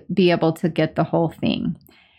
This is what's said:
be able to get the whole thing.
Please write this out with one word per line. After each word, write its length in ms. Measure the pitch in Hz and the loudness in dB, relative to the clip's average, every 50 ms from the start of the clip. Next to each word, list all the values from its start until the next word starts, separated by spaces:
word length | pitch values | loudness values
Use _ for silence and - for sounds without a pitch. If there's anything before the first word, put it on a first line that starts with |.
| - - | -6 -4
be 200 | 180 202 185 175 | 0 2 4 4
able 220 | 170 165 170 165 160 | 4 4 2 0 0
to 160 | - - 170 | 0 -4 -4
get 260 | 160 - 160 156 - | -2 0 -2 -2 0
the 80 | - 160 | -2 -2
whole 260 | - - 165 170 160 | 0 0 0 -2 -2
thing. 480 | - - - - - - - - - - _ _ _ _ _ _ _ | -4 -4 -4 -4 -2 -2 -4 -6 -6 -8 _ _ _ _ _ _ _